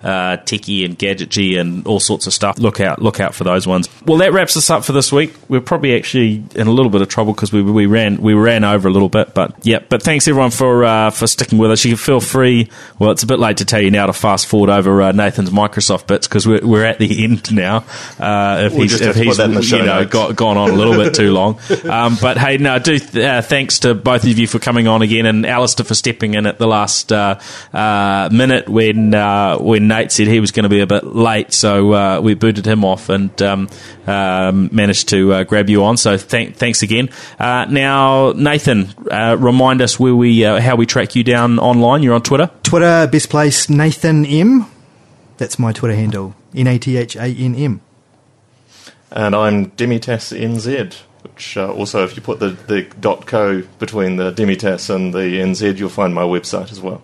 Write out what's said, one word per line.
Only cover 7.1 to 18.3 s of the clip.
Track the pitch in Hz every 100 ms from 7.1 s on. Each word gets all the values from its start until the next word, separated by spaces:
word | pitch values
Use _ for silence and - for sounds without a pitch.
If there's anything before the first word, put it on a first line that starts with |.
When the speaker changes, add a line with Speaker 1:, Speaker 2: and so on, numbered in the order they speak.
| - 107
Speaker 1:
'cause | 107 104
we, | 107
we | 101 107 101
ran, | 113 107 101
we | 107
ran | 104 117 113
over | 104 104 95
a |
little | 98 95
bit, | 107 -
but | - 90 -
yeah. | 113 113 -
But | 110
thanks | - 151 160
everyone | 135 127
for, | 117 131 120
uh, | 117 110 110
for | - 113
sticking | - 127 110
with | 110
us. | 113
You | 120
can | 113
feel | - 131
free. | - 131 127 120 107 - - -
Well, | 104
it's | -
a | 113
bit | 131
late | 113 101
to | 98
tell | 110
you | 98
now | 104 98
to |
fast | 92 110 98 -
forward | 107 101
over, | 101 95 98
uh, | 95
Nathan's | 98 104 104 92
Microsoft | 101 104 104 - 95 -
bits | 101 -
'cause | 104 101
we're, | 107 117
we're | 107
at | 113 113
the | 104 -
end | 110 113 -
now. | 110 92 110 - - - -
Uh, | -